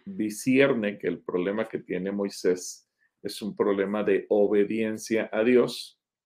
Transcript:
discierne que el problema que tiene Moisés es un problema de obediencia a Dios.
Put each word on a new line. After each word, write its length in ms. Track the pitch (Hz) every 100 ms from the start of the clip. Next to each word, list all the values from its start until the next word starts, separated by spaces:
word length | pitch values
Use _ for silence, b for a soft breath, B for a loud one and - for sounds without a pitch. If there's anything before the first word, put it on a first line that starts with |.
discierne 920 | 98 95 107 - 135 131 139 120 104 95
que 80 | 90
el 140 | 82
problema 480 | - 90 92 107 113
que 100 | -
tiene 320 | - 90 95
Moisés 760 | 101 101 - 95 87 - - _ _ _ _
es 200 | 101 -
un 120 | 104
problema 480 | 92 104 98 98 104
de 220 | 101 95 -
obediencia 1000 | 107 101 104 101 110 110 107 - 113 -
a 140 | 107
Dios. 560 | 117 123 120 - - _ _ _